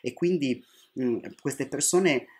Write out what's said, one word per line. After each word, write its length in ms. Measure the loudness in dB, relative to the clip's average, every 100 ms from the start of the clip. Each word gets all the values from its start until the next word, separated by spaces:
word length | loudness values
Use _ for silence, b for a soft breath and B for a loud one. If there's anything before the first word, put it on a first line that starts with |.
e 100 | -8
quindi, 480 | -2 0 2 0 -2 B B B -4
mm, 180 | -2 -2 -6 -8
queste 280 | -6 -6 -6
persone 580 | -2 2 4 4 2 -2